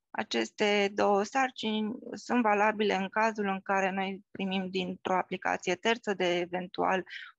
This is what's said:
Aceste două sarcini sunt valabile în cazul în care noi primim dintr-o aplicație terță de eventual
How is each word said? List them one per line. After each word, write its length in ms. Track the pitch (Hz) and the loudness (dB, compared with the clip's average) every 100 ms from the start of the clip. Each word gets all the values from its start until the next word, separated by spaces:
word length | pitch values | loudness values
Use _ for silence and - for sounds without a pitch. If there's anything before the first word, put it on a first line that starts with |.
| _ | _
Aceste 800 | - 214 233 226 - 214 208 202 | -6 -4 -2 -2 0 2 2 2
două 300 | 208 202 202 | 2 2 4
sarcini 720 | 208 269 254 - 220 214 214 - - | 2 0 0 -2 -4 -2 -2 -6 -10
sunt 300 | 202 - 240 | -10 -2 2
valabile 520 | 214 208 214 214 208 | 4 4 4 4 2
în 140 | 190 190 | 2 0
cazul 380 | 220 226 214 202 | 0 0 0 -2
în 140 | 190 | -2
care 300 | - 196 190 | 0 0 0
noi 340 | 196 190 196 - | 0 -4 -6 -12
primim 380 | - 190 190 185 | -6 -4 -2 -2
dintr-o 460 | 185 185 185 - 185 | -4 -4 -4 -2 -2
aplicație 580 | - 185 180 180 - | -2 -4 -2 -2 -2
terță 400 | 175 220 233 - | -2 0 0 -2
de 240 | 190 180 175 | -2 0 0
eventual 680 | 175 180 180 - 180 185 175 - - | -2 -6 -6 -2 0 0 -2 -12 -16